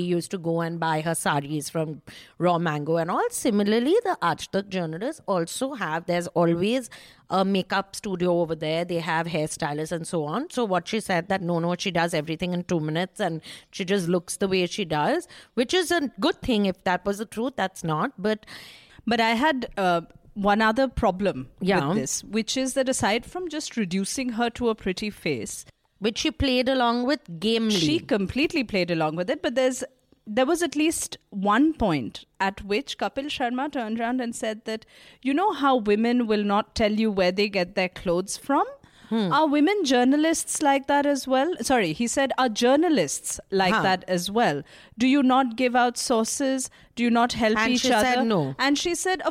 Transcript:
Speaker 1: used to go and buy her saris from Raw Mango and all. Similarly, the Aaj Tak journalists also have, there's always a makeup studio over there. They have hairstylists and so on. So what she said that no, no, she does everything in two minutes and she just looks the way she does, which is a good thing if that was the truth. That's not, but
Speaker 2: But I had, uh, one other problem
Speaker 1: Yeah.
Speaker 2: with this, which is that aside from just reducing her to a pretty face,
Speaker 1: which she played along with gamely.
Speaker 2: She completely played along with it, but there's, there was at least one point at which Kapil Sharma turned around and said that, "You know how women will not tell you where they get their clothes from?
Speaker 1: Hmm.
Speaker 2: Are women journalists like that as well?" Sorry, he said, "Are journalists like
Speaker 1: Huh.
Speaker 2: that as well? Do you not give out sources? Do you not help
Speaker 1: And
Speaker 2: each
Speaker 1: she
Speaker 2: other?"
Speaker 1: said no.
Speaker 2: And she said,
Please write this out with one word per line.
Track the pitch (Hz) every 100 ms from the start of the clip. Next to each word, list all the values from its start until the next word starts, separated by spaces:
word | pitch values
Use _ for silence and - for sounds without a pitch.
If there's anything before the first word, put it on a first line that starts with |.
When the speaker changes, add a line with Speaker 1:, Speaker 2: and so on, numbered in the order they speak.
Speaker 1:
used | 180 175 165
to | 196
go | 165 165
and | 165 170
buy | 160 156
her | 160
saris | 160 196 147 139 151 135
from | 165 160 147 - - - -
Raw | 175 170
Mango | 170 151 147 165
and | 160
all. | 240 466
Similarly, | - 285 202 202 220 254 415
the | 403 339
Aaj | 170 147 -
Tak | 196 196
journalists | 185 165 160 240 320 -
also | 185 170 - 262
have, | 269 175 160 170
there's | 175 175
always | 170 170 170 202 254 233 - - - -
a | 185
makeup | 190 196 180 196 196 -
studio | 214 185 180 175
over | 165
there. | 160 156 160
They | 175 170 165
have | 160 165
hairstylists | 160 156 - 151 147 156
and | 170 165
so | 175
on. | 147 190 311
So | -
what | 226 180 170
she | 220
said | - 180 170
that | 190
no, | 170 170
no, | 170 175
she | 202
does | 170 170
everything | 170 151 160 180
in | 180
two | 175 175
minutes | 156 156 185 -
and | 190 160 - - _
she | -
just | 180 202 170
looks | 180 175 -
the | 196
way | 185 175
she | -
does, | 170 151 156 320 - - -
which | - 254
is | 359 330
a | 349 277 -
good | 277 403
thing | - 214 202
if | 180
that | - 180
was | 202 202
the | 214
truth. | - 247 240
That's | 190 -
not, | 165 156 240 -
but | 196 214 - - - - - - -
Speaker 2:
But | 226
I | 226 226
had, | 302 269 240 -
uh, | 185 170 165 - -
one | - 196 208
other | 220 220 269
problem | - 214 180 196 131 127 -
Speaker 1:
Yeah. | 185 190 139
Speaker 2:
with | 208
this, | - -
which | - 214 214 269
is | 262
that | 277 262
aside | 254 214 226 -
from | 359 359
just | 302 - -
reducing | 190 190 196 - 254
her | 220 240
to | 233 240
a |
pretty | 214 226 - 214
face, | - 180 127 101 - - _ _ -
Speaker 1:
which | 202 214
she | 320
played | - 269 254 254
along | 262 240 240
with | 247 302 - 165
gamely. | 208 226 220
Speaker 2:
She | 202 156 156
completely | - 107 131 240 320 330
played | 240 196 175
along | 165 156 165
with | 180
it, | 311
but | 320 247
there's, | 262 254 - _ _ _ -
there | 214 262
was | 330
at | 339 294
least | 311 - - - _
one | 202 202 214 311
point | 302 214 151 107 - - -
at | 196 196
which | 202 208 - -
Kapil | 202 277 285 -
Sharma | 247 247 294
turned | 285 220 226
around | 233 254
and | 240
said | 226 220 220 -
that, | 220 - - - -
"You | 254
know | 285 415
how | 285 277 254
women | 208 208 233 247 226
will | 214
not | 202 202 226 -
tell | 214
you | 214 220
where | 196 180
they | 190 208
get | 196 175
their | 196 185
clothes | - 196 175 190 -
from? | - 285 453 554 _ _ -
Speaker 1:
Hmm. | 226 190 277
Speaker 2:
Are | 311
women | 294 302 415
journalists | 285 254 247 294 320 330 - -
like | 294 277 269
that | 285 285
as | 277 254
well?" | 262 311 359 233
Sorry, | 254 175
he | 156 240
said, | - 269 -
"Are | 254
journalists | 208 240 285 349 277 214 - - - -
like | 190 185
Speaker 1:
Huh. | 214
Speaker 2:
that | 196 185 - 180
as | 180
well? | 214 214 143 - - - -
Do | 254
you | 285 254
not | 254 262 226
give | 254 247
out | 247 240
sources? | - 233 220 - 269 262 254 - -
Do | -
you | 240
not | 233 240 -
help | 220 214
Speaker 1:
And | 240
Speaker 2:
each | 247
Speaker 1:
she | 254
Speaker 2:
other?" | 233 254
Speaker 1:
said | 247 233
no. | 202 135 139
Speaker 2:
And | 262 285
she | 349
said, | 349 370 370 320